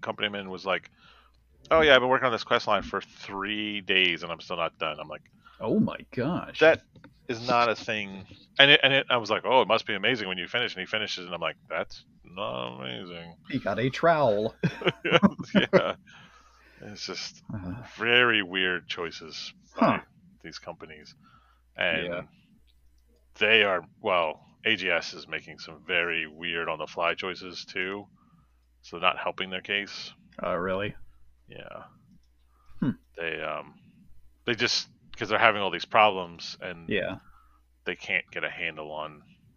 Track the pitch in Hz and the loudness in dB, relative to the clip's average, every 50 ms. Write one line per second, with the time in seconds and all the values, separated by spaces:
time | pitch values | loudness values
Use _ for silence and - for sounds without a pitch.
0 | - 117 104 - 101 104 101 101 98 95 92 90 90 98 90 85 - - _ _ | -8 -8 -6 -4 -4 -4 -4 -6 -8 -8 -10 -8 -2 -2 -2 -2 -4 -8 _ _
1 | - - - _ _ _ _ _ _ _ _ _ - - 156 160 156 147 135 127 | -20 -20 -20 _ _ _ _ _ _ _ _ _ -2 2 4 6 8 8 8 8
2 | 123 127 131 131 131 127 113 104 - - 120 120 - 120 104 95 - - - 98 | 8 6 4 4 4 2 0 0 0 2 0 2 2 2 0 0 0 -2 -6 -6
3 | - - - - - - 101 98 98 104 107 104 107 107 104 104 92 95 98 95 | -6 -6 -18 -18 -12 -10 -6 -6 -4 -4 -4 -4 -4 -4 -6 -6 0 4 4 6
4 | 92 90 82 78 85 85 82 80 - - 92 85 82 80 _ - 85 80 76 76 | 6 4 2 0 -4 -8 -8 -8 -8 -8 -4 -2 -4 -4 _ -4 -4 -4 -4 -6
5 | 76 76 76 76 _ _ _ _ _ - - - 110 113 156 214 - - - - | -10 -12 -14 -16 _ _ _ _ _ -20 -14 -8 -4 0 0 2 0 0 -2 -8
6 | - - - 127 117 151 180 113 - - - - 151 160 151 - - _ _ - | -14 -10 -6 -4 -2 -2 -2 -4 -6 -6 2 6 8 8 8 6 0 _ _ -20
7 | - - _ _ _ - 120 113 120 123 123 120 120 117 107 - - - 110 107 | -20 -20 _ _ _ -6 -6 -4 0 2 4 4 4 4 2 -2 -2 -4 -4 -4
8 | 101 98 95 95 92 - - - - _ - - 139 139 147 - - 135 139 135 | -4 -8 -10 -14 -16 -18 -20 -20 -20 _ 4 6 8 8 8 8 6 4 4 2
9 | 131 - 131 120 110 101 107 92 - 101 123 131 107 92 110 110 - - 107 98 | 2 2 2 2 2 2 0 0 2 4 6 6 6 6 2 2 2 -2 -4 0
10 | 98 113 131 113 104 92 92 92 87 82 - 120 120 104 - 113 113 - - 110 | 0 0 0 0 -2 -4 -4 -6 -6 -4 -2 -2 -2 -2 -4 -6 -8 -4 -4 -4
11 | 107 98 - - 90 90 87 85 85 80 80 _ _ - 85 82 98 - - - | -4 -4 -6 -8 -8 -8 -8 -4 -4 -4 -6 _ _ -8 -6 -6 -6 -6 -10 -18
12 | - _ _ _ - - 85 92 107 113 123 123 123 - - 123 65 65 123 113 | -18 _ _ _ -20 -16 -10 -8 -8 -6 -6 -6 -8 -8 -10 -10 -10 -10 -10 -10
13 | 101 87 87 85 85 82 - _ - - 147 127 - 98 101 104 120 135 - - | -12 -12 -14 -14 -14 -16 -20 _ -14 -8 -8 -6 -4 -4 -2 -2 -2 -4 -2 2
14 | - 165 165 151 143 120 104 104 107 113 - - - 151 - - - - - - | 2 2 4 4 4 2 2 2 0 -4 -4 -2 -4 -4 -2 0 -2 -2 -2 -2
15 | - - - 170 - - - - - - - 196 - - - 170 - 92 - - | -2 2 2 4 4 4 2 0 -8 0 2 2 2 4 2 2 2 2 -4 -6
16 | _ - - - - - _ - _ _ _ _ _ _ _ - - 104 104 90 | _ -20 -20 -20 -20 -20 _ -20 _ _ _ _ _ _ _ -18 -16 -16 -14 -12
17 | - - 92 - - - - - _ - - 104 90 90 92 123 123 - - - | -10 -10 -10 -10 -10 -12 -14 -18 _ -14 -12 -10 -8 -10 -10 -10 -12 -14 -8 -4
18 | 110 117 120 123 123 120 113 107 98 87 92 95 92 92 90 85 78 - - - | 0 4 6 6 6 6 6 2 2 0 0 0 2 2 0 -2 -4 -6 -8 -6
19 | 87 82 - - 82 78 73 - - - - _ _ _ - - 233 175 107 87 | -6 -8 -8 -10 -14 -12 -12 -12 -12 -14 -16 _ _ _ -2 2 2 2 2 0
20 | - _ _ _ _ - _ _ - 82 76 - - 90 82 - - 80 80 78 | -4 _ _ _ _ -20 _ _ -16 -14 -14 -14 -14 -14 -14 -14 -16 -18 -18 -20
21 | 76 - - _ _ _ _ - _ _ _ _ _ _ - - 92 90 80 80 | -20 -20 -20 _ _ _ _ -20 _ _ _ _ _ _ -6 -2 -2 0 0 -2
22 | 82 90 85 90 - - _ _ _ _ _ _ _ _ _ _ _ - _ _ | -2 -4 -6 -8 -8 -12 _ _ _ _ _ _ _ _ _ _ _ -20 _ _
23 | _ _ _ _ _ _ - - 107 104 110 110 104 101 95 87 80 - _ - | _ _ _ _ _ _ -4 0 4 6 8 8 6 6 4 0 -2 -6 _ -6
24 | - 107 92 87 82 78 - - - _ _ _ - 110 110 92 92 92 87 82 | -2 2 2 2 2 0 -2 -8 -14 _ _ _ 0 0 0 2 2 0 0 0
25 | - - 92 82 73 76 80 78 - 80 78 78 - 82 80 73 - 87 90 85 | -2 -4 -12 -12 -12 -10 -10 -10 -10 -12 -18 -18 -16 -18 -18 -14 -6 -2 0 0
26 | 85 85 82 82 78 76 76 80 87 87 85 82 82 82 80 78 76 - - 92 | 0 0 -2 -4 -6 -8 -10 -10 -8 -6 -6 -4 -4 -4 -6 -6 -8 -8 -4 -2
27 | 85 85 82 - 101 92 87 80 95 90 87 - - - - 98 92 95 98 104 | -2 -2 -2 -2 -6 -8 -8 -8 -12 -14 -14 -14 -14 -10 -6 -6 -6 -6 -6 -10
28 | 98 _ _ _ _ _ _ _ _ _ _ _ _ _ _ _ - - - 85 | -12 _ _ _ _ _ _ _ _ _ _ _ _ _ _ _ -20 -16 -8 0
29 | 87 90 - - - 90 - - 92 92 92 92 - - 101 101 101 92 - - | 0 0 0 0 -4 -6 -6 -6 -8 -6 -8 -10 -6 -4 -4 -4 -4 -6 -10 -14
30 | - - - _ _ - - - - 90 92 85 90 95 92 95 104 104 - - | -14 -14 -16 _ _ -20 -12 -8 -4 -4 -2 -2 -2 -2 -4 -4 -4 -6 -8 -12
31 | - - - - - - _ _ _ - - - - - - - - - _ _ | -16 -18 -20 -20 -20 -20 _ _ _ -20 -18 -18 -16 -16 -16 -16 -18 -18 _ _
32 | _ _ - - _ _ _ _ _ _ _ _ _ - - - - 135 - - | _ _ -20 -20 _ _ _ _ _ _ _ _ _ -16 -6 -4 -2 -2 -2 -4
33 | _ _ - 85 85 82 80 78 78 78 76 76 76 76 - - - - _ _ | _ _ -12 -6 -6 -6 -4 -4 -6 -6 -6 -6 -10 -12 -18 -20 -20 -20 _ _
34 | - - - - - - _ _ - - 120 98 123 104 - - - - _ _ | -20 -20 -20 -20 -20 -20 _ _ -4 -4 -2 0 0 0 0 -2 -4 -8 _ _
35 | _ - - - 117 95 107 98 110 113 104 104 98 92 85 85 - - - 113 | _ -18 -10 -8 -4 0 2 4 6 4 4 4 -2 -4 -4 -6 -6 2 6 6
36 | 107 107 95 95 90 85 85 82 - - - - 90 92 87 85 82 - 110 95 | 6 6 4 0 -6 -8 -10 -14 -14 -14 -14 -10 -10 -12 -12 -10 -8 -4 -4 -2
37 | 90 90 92 92 _ - - - _ _ _ _ _ _ _ _ - - 90 - | -2 -4 -8 -10 _ -20 -20 -20 _ _ _ _ _ _ _ _ -8 -8 -8 -8
38 | - - 95 90 - _ - 87 80 - - - 87 82 78 78 78 76 76 76 | -6 -2 -2 -2 -2 _ -8 -6 -6 -6 -6 -6 -8 -8 -8 -8 -12 -10 -10 -10
39 | 76 78 76 73 _ _ - _ _ _ _ | -10 -10 -12 -18 _ _ -20 _ _ _ _